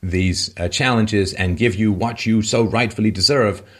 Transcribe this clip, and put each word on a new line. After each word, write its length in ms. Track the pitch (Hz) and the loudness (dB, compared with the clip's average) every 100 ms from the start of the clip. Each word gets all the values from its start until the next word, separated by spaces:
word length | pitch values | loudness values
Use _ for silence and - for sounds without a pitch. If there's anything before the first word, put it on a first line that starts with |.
these, 500 | 92 90 92 87 - - | -2 0 2 0 -4 -6
uh, 100 | 87 | -6
challenges 640 | - 131 120 107 104 95 | -2 0 2 2 0 -2
and 220 | - 92 87 | -2 -2 0
give 180 | 117 98 | 0 2
you 160 | 110 | 0
what 340 | 95 113 107 - | 0 -2 -4 0
you 160 | 110 | 0
so 220 | 107 120 | 2 0
rightfully 480 | 113 113 120 - 110 | 2 0 -2 0 -2
deserve. 500 | 101 90 143 110 95 - - | 0 0 2 0 -2 -12 -20